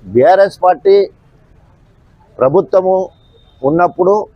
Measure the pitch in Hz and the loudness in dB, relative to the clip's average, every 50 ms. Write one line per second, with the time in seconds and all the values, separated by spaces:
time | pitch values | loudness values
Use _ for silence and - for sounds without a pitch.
0 | _ 95 95 117 127 156 185 196 - 202 - - - 180 180 - _ 196 196 202 | _ -4 -2 0 2 2 4 2 2 0 -2 -2 0 0 0 0 _ 0 2 2
1 | 196 - - _ _ _ _ _ _ _ _ _ _ _ _ _ _ _ _ _ | 0 -2 -6 _ _ _ _ _ _ _ _ _ _ _ _ _ _ _ _ _
2 | _ _ _ _ _ _ _ - 113 135 143 185 190 196 - 196 185 185 190 185 | _ _ _ _ _ _ _ -4 -4 -2 0 -2 -4 0 -2 -2 0 0 -2 -2
3 | 190 175 _ _ _ _ _ _ _ _ _ _ - 135 151 170 175 170 - - | -4 -8 _ _ _ _ _ _ _ _ _ _ -4 -2 0 0 -2 -2 0 -2
4 | 180 180 202 214 202 - _ | 0 0 0 -2 -4 -8 _